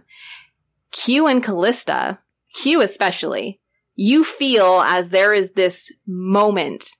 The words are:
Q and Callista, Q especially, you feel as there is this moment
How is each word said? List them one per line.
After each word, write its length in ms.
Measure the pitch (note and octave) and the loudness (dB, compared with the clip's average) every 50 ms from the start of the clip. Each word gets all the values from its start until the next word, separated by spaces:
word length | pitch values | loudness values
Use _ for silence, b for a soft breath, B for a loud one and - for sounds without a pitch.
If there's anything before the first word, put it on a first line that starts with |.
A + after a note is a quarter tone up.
| - B B B B B B B B B B B _ _ _ _ _ _ | -10 B B B B B B B B B B B _ _ _ _ _ _
Q 360 | - - - A#3 B3 C#4+ D#4+ D4+ | -10 -6 -2 0 0 2 2 2
and 160 | C4 B3+ B3+ | 2 0 0
Callista, 760 | A3 G3 E3+ F3+ A3 B3 - - - D3 C3 F2+ - G3 - _ _ _ _ _ _ - | -2 -2 -2 0 0 -2 -2 -4 -4 -4 -4 -4 -4 -6 -10 _ _ _ _ _ _ -12
Q 260 | - - C4+ D#4+ E4 | -6 -2 0 2 2
especially, 800 | A3+ - - - G3+ F3+ - - - D3+ - G2 G2+ - G3 _ _ _ _ _ _ _ _ | 2 0 0 -2 -2 -2 -2 -4 -6 -6 -6 -6 -8 -8 -12 _ _ _ _ _ _ _ _
you 280 | - G3 G#3+ C4+ D#4 D#4 | -2 0 2 4 4 2
feel 580 | - - - C#4 C4+ B3 G#3+ F#3+ F#3 F#3 F3+ C#3+ | 2 -2 -4 -2 0 2 4 4 4 4 4 2
as 240 | D3+ F3+ F3+ F3+ F3 | 2 0 -2 -2 0
there 240 | F3+ F#3 G3 G#3 G#3+ | 0 2 2 4 2
is 180 | G3+ F#3+ F#3 | 2 0 -2
this 400 | - F#3+ F#3 F3 - - - - - _ _ G3+ | 0 0 0 0 0 -4 -12 -16 -18 _ _ -10
moment 840 | F#3 F3+ F#3 F#3+ G3 G3+ G#3 G#3+ G3+ F#3 D3+ C#3+ - - - - - - | -10 -6 -2 0 2 2 4 2 2 0 -2 -4 -6 -10 -12 -14 -14 -16